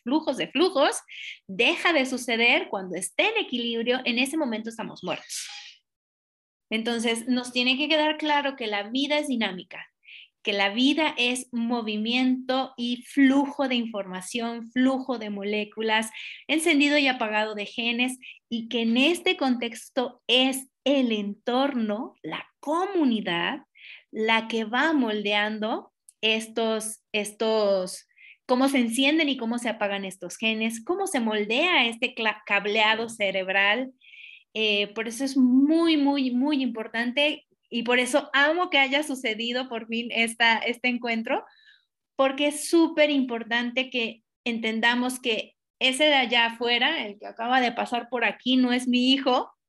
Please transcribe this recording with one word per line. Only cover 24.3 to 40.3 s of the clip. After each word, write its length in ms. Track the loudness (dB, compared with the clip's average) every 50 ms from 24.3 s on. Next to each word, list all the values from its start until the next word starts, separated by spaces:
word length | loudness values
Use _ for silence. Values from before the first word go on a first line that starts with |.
| 2 2 0
que 160 | -2 -4 -4 -4
va 300 | -2 0 0 2 2 2
moldeando 1000 | 2 2 0 0 -2 -2 0 0 0 0 -2 -2 -4 -4 -4 -4 -6 -8 _ _ _ _ -20 _ _
estos, 800 | 0 0 0 0 -2 -4 -4 -2 0 0 0 -2 -4 -8 -10 -14 _ _
estos, 960 | -6 -4 -4 -6 -4 -2 0 0 2 2 2 2 2 2 0 -4 -8 -14 -16 _ _ _ -20 -20 -20 _ _
cómo 220 | 0 2 2 2 4
se 100 | 2 2
encienden 500 | 2 2 0 2 2 2 2 2 2 0
y 80 | -2
cómo 220 | -2 -4 -4 -4 -2
se 100 | -4 -4
apagan 340 | -4 -2 -2 -2 -2 -4 -6
estos 340 | -8 -10 -12 -12 -14 -8
genes, 460 | -4 -2 -2 0 0 -2 -4 -4 -6 -4
cómo 220 | -4 -4 -2 -2
se 140 | -2 -2 -2
moldea 640 | 0 0 0 -2 -2 0 0 0 2 2 4 2 2
este 300 | 0 -2 -4 -6 -6 -4
cla-, 260 | -2 -2 -2 -2 -4 -4
cableado 640 | -2 -2 0 0 0 2 2 4 4 2 0 -2 -6
cerebral. 840 | -4 -4 -2 -2 -2 -2 -2 0 2 2 4 4 2 0 -2 -6 -10 _ _ -20 -20 -20 -20 -20 -20 -20 _ _ -6
Eh, 320 | -2 0 0 0 0 -2 -2 -4
por 120 | -8 -8
eso 160 | -8 -6 -4 -4
es 140 | 0 2
muy, 600 | 4 4 6 6 6 6 6 4 4 4 4 4
muy, 340 | 4 4 2 2 2 0 0
muy 320 | 0 0 0 2 0 0 0
importante 800 | -2 -4 -6 -8 -6 -4 -4 -4 0 2 2 2 2 0 -4 -10 _ _ _ _ _
y 140 | -8 -4 0
por 160 | 2 2 2
eso 320 | 2 2 2 0 0 2 2
amo 380 | 4 4 4 2 2 0 2
que 80 | 4 4
haya 240 | 4 4 2 0 0
sucedido 640 | -2 -4 -4 -4 -4 -4 -4 -4 -4 -4 -4 -4 -6
por 160 | -8 -10 -8
fin 220 | -6 -6 -6 -4 -2
esta, 460 | -2 0 0 0